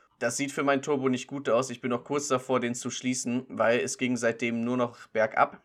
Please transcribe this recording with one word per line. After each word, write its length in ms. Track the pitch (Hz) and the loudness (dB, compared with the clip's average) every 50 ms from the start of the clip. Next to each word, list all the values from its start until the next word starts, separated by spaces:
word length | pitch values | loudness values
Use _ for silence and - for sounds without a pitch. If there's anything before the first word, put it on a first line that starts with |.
| _ _ _ - | _ _ _ -4
Das 160 | 123 - - | -2 -2 -2
sieht 160 | - 143 139 | -2 -4 -4
für 100 | - 160 | -2 0
mein 180 | 139 139 139 135 | 2 2 2 2
Turbo 280 | 135 156 147 131 131 131 | 2 0 0 2 2 0
nicht 180 | 127 120 - | 0 0 -4
gut 220 | - 139 139 139 120 | -6 -10 -4 0 2
aus. 220 | 110 120 131 123 | 2 2 2 0
Ich 100 | 117 - | -4 -6
bin 100 | - 120 | -4 -2
noch 140 | 120 120 - | -2 -4 -2
kurz 240 | - 143 147 143 - | -2 -4 -2 0 0
davor, 320 | 131 123 - - 127 123 | -2 -2 0 0 0 0
den 160 | 123 120 120 | 0 -2 -4
zu 140 | - - 123 | -4 -6 -8
schließen, 560 | - - 127 127 127 - - 120 120 123 - - | -8 -4 -2 -2 -2 -2 -2 -2 -2 -2 -4 -4
weil 320 | 95 110 110 113 120 120 | 0 2 4 4 4 2
es 180 | - 117 - - | 2 -2 -2 -2
ging 180 | 131 123 127 | -2 -2 0
seitdem 440 | 113 120 113 113 - 120 117 117 117 | 0 0 0 0 0 -2 -2 0 -2
nur 160 | 117 120 127 | -2 0 0
noch 320 | 123 120 120 - - - - | 0 0 -2 -4 -8 -14 -4
bergab. 520 | - 110 107 - - - 143 - - - | 0 0 0 2 4 2 2 2 0 -4